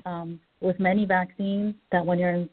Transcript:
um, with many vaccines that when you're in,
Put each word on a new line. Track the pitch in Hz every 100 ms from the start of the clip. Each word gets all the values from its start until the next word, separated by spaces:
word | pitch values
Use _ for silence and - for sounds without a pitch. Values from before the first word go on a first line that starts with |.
| 180
um, | 170 170 170 _ -
with | 185 180
many | 185 202 196
vaccines | 185 185 - 196 202 208 208 -
that | 180 170
when | 180
you're | 180
in, | 175 170